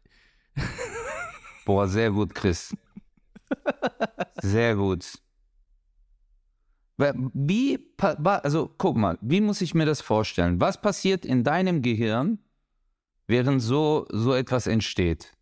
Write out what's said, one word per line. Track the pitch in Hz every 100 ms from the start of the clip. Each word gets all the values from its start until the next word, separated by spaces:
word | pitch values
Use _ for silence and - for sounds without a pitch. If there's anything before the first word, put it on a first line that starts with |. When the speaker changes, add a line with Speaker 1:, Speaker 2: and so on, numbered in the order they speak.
| _ _ _ _ _ - - - 480 427 480 622 679 698 - -
Speaker 1:
Boah, | - 98 98
sehr | 101 113
gut, | 101 98
Chris. | - 98 85 - -
Speaker 2:
<laughs> | _ - - _ _ - - 285 - - 269 - 220 - - -
Speaker 1:
Sehr | 98 107 117 104
gut. | 98 90 - - _ _ _ _ _ _ _ _ _ _ _ _ _ _ _ _ _ -
Wa-, | 143 123 131
wie | 135 139 214 277 269
pa-, | - - 175 147
wa-, | 160 202
also, | 143 156 - -
guck | 180 123
mal, | 101 82
wie | 110 185
muss | 214 202
ich | 170
mir | 165 151
das | 147
vorstellen? | - 110 107 - 87 87
Was | 160 -
passiert | 208 - 190 190 -
in | 127
deinem | 120 170 185 170
Gehirn, | 120 110 113 113 160 220 _ _ _ _ _ _ _ _ -
während | 120 123 135
so, | 113 143 151 151 -
so | 104 117
etwas | 131 127 - -
entsteht? | 110 - - 87 80 - _